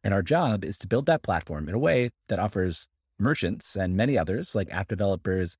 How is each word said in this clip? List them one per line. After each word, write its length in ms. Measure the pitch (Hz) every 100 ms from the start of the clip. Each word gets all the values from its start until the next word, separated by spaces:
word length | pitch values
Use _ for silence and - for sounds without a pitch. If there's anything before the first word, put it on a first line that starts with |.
And 120 | 104
our 80 | 98
job 420 | 90 160 147 104
is 140 | 78 -
to 100 | 95
build 200 | 117 143
that 160 | 160
platform 440 | - 85 - 78 76
in 80 |
a 40 | 104
way 320 | 160 135 120 _ -
that 100 | 95
offers 480 | 101 101 92 80 - _ _ -
merchants 560 | 110 151 87 - -
and 220 | 98 92 92
many 200 | 123 123
others, 380 | 82 104 185
like 160 | 110 -
app 160 | 90 98
developers 720 | 95 101 92 - 95 90